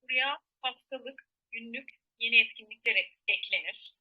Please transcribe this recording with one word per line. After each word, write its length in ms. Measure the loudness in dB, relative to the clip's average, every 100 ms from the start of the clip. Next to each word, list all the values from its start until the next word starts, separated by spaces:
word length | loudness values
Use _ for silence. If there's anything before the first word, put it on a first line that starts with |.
Buraya 380 | 0 0 2 -2 _ _
haftalık, 640 | -6 -6 _ -10 -10 -14 _ _ _
günlük 380 | -12 -8 -10 -12 _ _ _
yeni 200 | 6 6
etkinlikler 560 | 6 -2 -16 -2 2
ek-, 220 | 2 0 _ -2
eklenir. 680 | -2 0 -2 -2 -10 -20 _